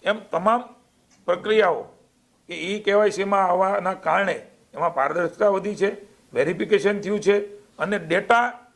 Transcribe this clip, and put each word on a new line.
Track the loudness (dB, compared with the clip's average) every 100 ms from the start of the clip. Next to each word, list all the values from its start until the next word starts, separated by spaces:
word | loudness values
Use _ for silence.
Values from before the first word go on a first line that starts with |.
એમ | -2 -4
તમામ | -4 -2 0 0 -2 -20 _ _ _ _ -4
પ્રક્રિયાઓ | -2 2 4 4 2 -6 -18 _ _ _ _ _
એ |
ઈ | -10 -6 -4
કેવાયસીમાં | 0 2 2 0 0 2
આવવાના | 2 2 2 0 -2
કારણે | -4 0 0 0 -4 -8 _ _
એમાં | -4 -4
પારદર્શકતા | 0 -2 0 -4 2 2
વધી | 2 -2
છે, | -2 -2 -2 -16 _ _
વેરિફિકેશન | -2 -2 0 0 2 2 -2
થયું | -4 -2
છે | 2 0 0 -14
અને | -20 -8 -4 -4
ડેટા | 0 -2 2 2 2 -4 -20